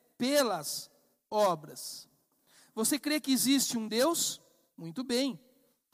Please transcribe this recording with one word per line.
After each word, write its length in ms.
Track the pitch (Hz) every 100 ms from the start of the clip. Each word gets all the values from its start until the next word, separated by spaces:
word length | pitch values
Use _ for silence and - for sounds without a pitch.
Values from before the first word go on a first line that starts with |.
| _ -
pelas 720 | 240 285 247 175 143 - - _ _ _ -
obras. 760 | 214 202 160 151 - - - - _ _ _ _ _ _
Você 240 | - 220 294
crê 220 | 294 302
que 120 | 277
existe 460 | 254 233 277 - 233
um 80 | 220
Deus? 540 | 220 294 339 - - _ _ _ -
Muito 280 | 165 165
bem. 360 | 262 240 277 175 _ _ _ _ _